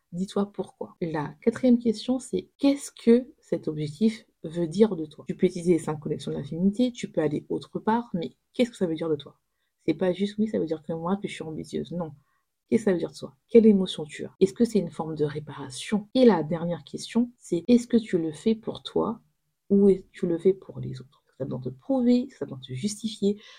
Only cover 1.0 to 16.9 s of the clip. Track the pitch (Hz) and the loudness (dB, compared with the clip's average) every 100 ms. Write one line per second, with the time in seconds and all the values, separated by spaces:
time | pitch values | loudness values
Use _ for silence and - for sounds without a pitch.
1 | 170 156 147 - 240 - 254 240 240 214 | -6 -4 -6 -4 -2 2 4 4 2 -2
2 | - 254 - 185 - _ 277 277 - - | -2 -4 -4 -8 -8 _ 0 0 -4 -2
3 | - 233 254 - _ 170 - 151 151 - | 4 4 2 -12 _ -4 -4 -6 -6 0
4 | 220 220 - _ 160 170 165 180 220 175 | 0 0 -10 _ -10 -4 -2 2 2 2
5 | 151 - - - 180 175 170 165 156 151 | -8 -10 -12 -2 -2 0 2 2 0 -6
6 | 156 147 - 156 147 160 196 202 247 240 | -6 -6 -6 -8 -6 0 0 2 0 -2
7 | 202 - 151 147 - 160 - 175 - 233 | -8 -2 -2 -2 -6 -8 -8 -6 -2 -2
8 | 233 175 160 - _ - 240 - 180 160 | -2 -6 -8 -12 _ -2 -2 -2 -4 -2
9 | 165 147 - - _ _ _ _ - 156 | -2 -4 -6 -20 _ _ _ _ -4 -2
10 | 185 180 202 208 214 208 160 156 - 165 | 0 0 -2 -2 -2 -2 -4 -6 -8 -6
11 | 170 196 180 - 160 160 160 151 143 170 | -4 -4 -6 -10 -10 -10 -8 -8 -8 -8
12 | 160 - _ _ _ _ - 226 214 175 | -10 -12 _ _ _ _ -2 0 2 -2
13 | 160 - - _ _ 233 220 196 185 - | -2 -8 -16 _ _ 6 8 6 2 -6
14 | 151 - - - 190 - 233 202 170 - | -10 -12 -12 0 0 2 0 0 -2 -6
15 | 160 156 151 151 151 139 139 - - 208 | -6 -2 -4 -4 -10 -12 -12 -12 -4 -4
16 | - 254 247 170 151 165 170 170 - | -2 4 6 6 2 -4 -4 -6 -8